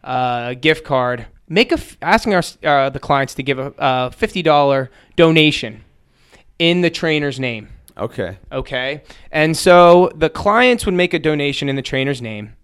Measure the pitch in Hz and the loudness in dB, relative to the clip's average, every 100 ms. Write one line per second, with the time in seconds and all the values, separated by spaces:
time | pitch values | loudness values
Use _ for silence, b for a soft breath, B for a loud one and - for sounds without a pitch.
0 | 131 127 123 120 120 127 156 156 - 135 | -6 -4 -4 -4 -6 -2 0 0 -2 -2
1 | 123 123 110 _ _ 170 247 330 - - | -2 -6 -12 _ _ -2 0 -2 -6 -10
2 | 160 220 233 185 - - 151 143 135 135 | 0 0 2 -2 -2 -6 0 2 0 -4
3 | - 143 135 - 135 131 135 - 143 127 | -2 -2 -2 -6 -6 -6 -6 -4 -2 -2
4 | 127 - 214 185 160 147 139 139 131 b | -4 -4 -6 -2 2 4 4 0 -4 b
5 | b - 165 160 156 - 117 107 - _ | b 2 4 6 4 2 -10 -14 -20 _
6 | _ b b b b _ 170 175 170 170 | _ b b b b _ 0 2 0 -2
7 | 165 151 143 123 131 113 101 - _ - | -4 -2 -4 -6 -8 -8 -14 -20 _ -10
8 | 113 - 90 95 - 135 131 131 131 147 | -10 -8 -10 -10 -12 -12 -8 -8 -8 -10
9 | b b b 156 156 156 185 175 175 180 | b b b 0 0 2 6 8 8 8
10 | 180 151 156 - 202 220 254 240 214 180 | 4 0 -4 -2 0 2 2 2 -2 -2
11 | 175 170 151 151 143 139 143 139 - 135 | -2 -2 -2 -2 -4 -4 -6 -6 -6 -4
12 | 135 131 117 107 104 113 | -4 -6 -10 -12 -16 -20